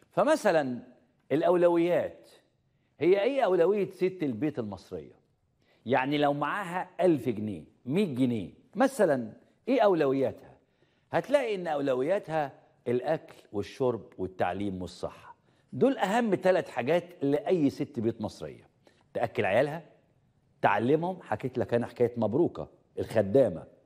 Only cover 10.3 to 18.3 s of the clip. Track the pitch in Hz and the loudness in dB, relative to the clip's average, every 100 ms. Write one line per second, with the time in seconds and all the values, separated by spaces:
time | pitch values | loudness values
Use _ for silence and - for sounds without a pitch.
10.3 | - - - _ _ _ _ _ 160 175 | -4 -16 -20 _ _ _ _ _ -4 0
11.3 | 277 240 196 170 147 139 127 143 196 156 | 0 0 -4 -4 -2 0 0 0 -2 -2
12.3 | 156 143 - _ _ - 123 147 160 - | -4 -4 -8 _ _ -4 -2 0 -2 -4
13.3 | - - 104 98 - 131 113 90 - 92 | -20 -10 -8 -6 -2 -2 -2 -8 -10 -8
14.3 | - 92 92 101 92 87 - 78 - - | -4 -4 -4 -6 -6 -10 -10 -12 -12 -20
15.3 | - _ _ _ 127 247 - 190 226 233 | -20 _ _ _ 0 0 2 0 0 0
16.3 | 175 185 185 - - 120 175 175 - 139 | 0 2 0 -2 -4 0 0 -2 -4 -2
17.3 | 143 - 180 139 - 147 - 113 113 104 | 0 0 0 0 0 -6 -4 -4 -4 -6